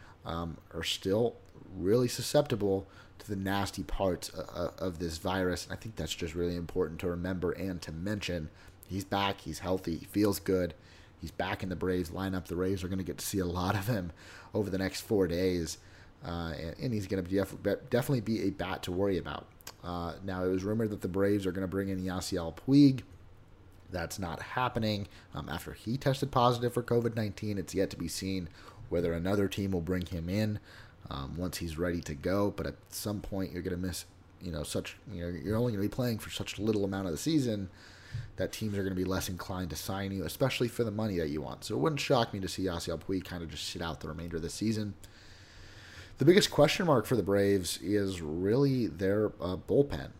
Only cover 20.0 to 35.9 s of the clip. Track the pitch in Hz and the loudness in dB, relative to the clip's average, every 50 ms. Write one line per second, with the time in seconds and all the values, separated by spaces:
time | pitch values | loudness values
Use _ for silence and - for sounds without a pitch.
20 | 85 85 76 - 95 98 92 92 92 92 95 95 95 101 107 113 113 107 104 87 | -4 -6 -6 -6 -6 -6 -2 0 2 2 2 2 2 0 0 2 0 0 0 -2
21 | - 92 85 98 98 101 101 104 95 92 87 95 95 90 92 95 98 98 95 95 | -4 -2 2 4 4 4 4 4 2 0 -2 0 -2 -2 0 0 0 0 -2 -2
22 | 92 92 90 92 - - 98 87 82 82 - - - - 139 143 147 139 131 123 | -2 -2 -2 -2 -2 -2 -2 -2 -2 -2 -6 -4 2 6 10 10 10 10 8 6
23 | - - - - - - - - - - - - - - - - - - 90 87 | -4 -10 -16 -20 -20 -20 -20 -20 -20 -20 -20 -20 -20 -20 -20 -20 -14 -8 -6 -4
24 | 85 80 - - 98 85 76 - - - - 127 127 123 123 120 110 107 107 101 | -4 -4 -4 -4 -4 -4 -4 -6 -8 -4 -2 0 0 0 2 0 2 2 2 0
25 | 101 - - - - - - 139 - - 78 82 - - - - - 107 120 135 | -2 -6 -10 -18 -16 -10 -8 -8 -6 -4 -6 -6 -6 -8 -12 -8 -6 -4 -2 0
26 | - 139 131 - 135 - - 131 120 123 123 117 120 120 - 131 117 - 120 120 | 2 2 2 2 0 0 4 6 6 6 6 4 2 0 0 0 0 2 4 4
27 | 117 117 113 117 110 104 95 - 107 107 104 98 82 - - 95 95 92 - - | 4 2 0 0 -2 -2 -2 -4 -4 -4 -2 -2 -4 -2 0 0 0 0 0 -4
28 | 87 82 - - 95 95 95 92 87 85 - - - - - - - - 85 87 | -6 -6 -4 -4 -2 -2 -2 -2 -4 -6 -10 -14 -20 -18 -18 -16 -6 -2 0 2
29 | 87 85 82 85 85 92 101 104 98 95 - 104 98 98 95 87 80 85 92 90 | 2 2 2 0 0 2 2 4 4 2 2 0 0 0 0 0 0 0 0 -2
30 | 87 - 90 82 82 87 95 107 107 107 107 101 - - - - - - - - | -2 -4 -4 -4 -2 0 0 2 2 0 0 -4 -6 -12 -20 -20 -20 -20 -20 -16
31 | - - 65 67 69 71 76 82 90 90 - - 87 82 78 78 87 90 87 85 | -14 -10 -10 -8 -8 -6 -6 -4 -4 -4 -4 -4 -6 -4 -2 0 0 0 0 0
32 | 76 - 78 69 78 87 92 101 101 101 - - 80 69 67 - - - - - | -2 -4 -6 -4 0 0 2 4 2 2 0 -2 -4 -6 -6 -8 -12 -12 -10 -6
33 | - 107 104 98 - - 101 95 95 76 73 87 82 92 90 87 92 90 87 - | -4 -4 -4 -4 -4 -4 -4 -4 -4 -4 -4 -4 -4 -2 -2 -2 -2 -2 -4 -6
34 | - - - - - - - - - 87 80 76 73 - - 95 87 - - - | -8 -12 -16 -20 -20 -20 -18 -12 -10 -6 -6 -4 -4 -2 -2 -4 -4 -4 -8 -14
35 | - - 104 87 87 87 90 80 - 95 107 110 123 123 107 98 98 104 | -12 -10 -8 -6 -6 -4 -6 -4 -2 0 2 2 2 2 2 0 0 0